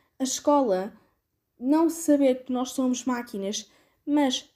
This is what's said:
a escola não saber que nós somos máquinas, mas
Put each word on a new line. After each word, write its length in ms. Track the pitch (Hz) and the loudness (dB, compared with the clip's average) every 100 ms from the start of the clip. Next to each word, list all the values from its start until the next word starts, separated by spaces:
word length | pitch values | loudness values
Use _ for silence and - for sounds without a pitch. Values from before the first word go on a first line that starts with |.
| _ - | _ -8
a 60 | |
escola 680 | 262 - 294 285 247 185 196 - _ _ _ _ _ - | -6 -2 2 2 2 0 -2 -12 _ _ _ _ _ -6
não 300 | 254 311 330 | 0 2 2
saber 540 | - - 285 269 254 | 0 2 4 4 0
que 100 | - | -4
nós 180 | 247 254 | -6 -4
somos 340 | - 254 247 | -2 -2 -2
máquinas, 680 | 262 240 233 202 196 214 - _ _ _ | -4 -6 -6 -8 -6 -8 -12 _ _ _
mas 480 | - 294 269 262 - | -2 0 0 -2 -8